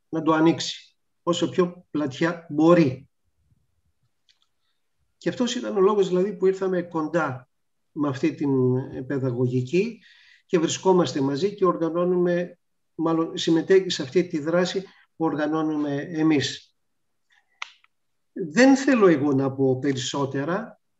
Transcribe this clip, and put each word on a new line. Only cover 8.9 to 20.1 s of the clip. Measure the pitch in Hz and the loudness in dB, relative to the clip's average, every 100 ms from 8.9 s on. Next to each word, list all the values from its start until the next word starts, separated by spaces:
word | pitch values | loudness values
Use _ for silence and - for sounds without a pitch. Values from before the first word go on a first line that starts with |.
| 147 131 | -10 -6
παιδαγωγική | 143 131 117 123 127 127 170 226 226 - _ _ _ _ | -4 -4 -2 -2 -2 -2 0 -2 -4 -18 _ _ _ _
και | 180 | 0
βρισκόμαστε | 156 - 190 185 143 147 | 0 -2 2 2 2 0
μαζί | 135 139 196 196 | -2 0 -4 0
και | 185 | 0
οργανώνουμε, | 170 165 165 180 180 175 175 175 - _ _ _ - | 0 -2 -2 0 0 0 -2 -4 -10 _ _ _ -6
μάλλον | 165 165 165 180 | -2 -2 -2 -4
συμμετέχει | 175 165 160 190 185 | 0 0 4 2 2
σε | - | -4
αυτή | 143 185 175 | -4 -2 -2
τη | 156 | -4
δράση | 147 175 180 196 185 _ _ - | -2 0 0 -4 -8 _ _ -6
που | 160 | -4
οργανώνουμε | 143 151 156 156 151 147 143 | -2 -2 -2 -2 -2 -4 -4
εμείς. | 147 160 156 151 - - - _ _ _ _ _ _ _ _ - - _ _ _ _ _ _ | -6 -2 2 2 0 -6 -16 _ _ _ _ _ _ _ _ -18 -18 _ _ _ _ _ _
Δεν | 269 170 165 269 269 | -12 -4 4 6 6
θέλω | - 254 190 | 4 4 6
εγώ | 151 147 | 4 2
να | 135 135 | 0 0
πω | 135 135 127 | 0 0 2
περισσότερα | 143 127 - | -2 -2 -4